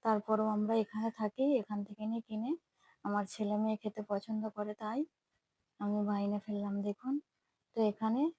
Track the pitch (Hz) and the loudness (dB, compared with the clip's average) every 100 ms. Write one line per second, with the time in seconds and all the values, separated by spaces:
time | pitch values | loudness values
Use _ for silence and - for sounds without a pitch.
0 | 226 214 208 214 214 214 208 226 214 214 | 4 2 4 2 4 2 2 2 0 0
1 | 226 226 214 226 269 277 208 208 202 208 | -4 -2 -4 0 2 2 2 -4 -6 -6
2 | 214 226 - 214 233 330 _ _ _ _ | -4 -4 -4 -6 -2 -4 _ _ _ _
3 | - 202 196 - 208 208 220 214 214 208 | -2 0 0 -2 0 2 0 0 -4 -6
4 | 208 202 - 214 214 208 208 214 214 233 | -4 -4 -2 -4 -4 -4 -6 -6 -4 -4
5 | 320 _ _ _ _ _ _ _ 208 208 | -4 _ _ _ _ _ _ _ -2 0
6 | 208 208 202 208 202 208 202 202 202 202 | 0 0 0 -2 -2 -4 -2 -2 -2 -4
7 | 254 277 - _ _ _ _ - 220 208 | -2 -4 -4 _ _ _ _ 2 2 2
8 | 220 233 311 | 0 2 2